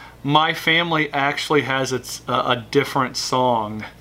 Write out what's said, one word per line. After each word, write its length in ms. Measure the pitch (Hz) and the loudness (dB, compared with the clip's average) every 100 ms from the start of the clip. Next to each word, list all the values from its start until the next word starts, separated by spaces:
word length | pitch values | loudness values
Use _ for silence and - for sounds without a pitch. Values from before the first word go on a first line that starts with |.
| - - 139 | -18 -8 2
My 280 | 151 160 | 2 2
family 560 | 165 - 165 170 160 151 | 0 0 2 2 0 0
actually 480 | 143 139 143 - 151 | 0 -2 -2 0 2
has 320 | 123 135 131 | 2 0 -2
its, 280 | 127 - - - | -4 -6 -10 -4
uh, 160 | 123 131 | -2 0
a 80 | 123 110 | -2 2
different 460 | 139 131 143 127 135 | 0 2 0 -2 -2
song 680 | - 127 127 117 104 107 107 - | -2 2 2 2 -2 -6 -10 -16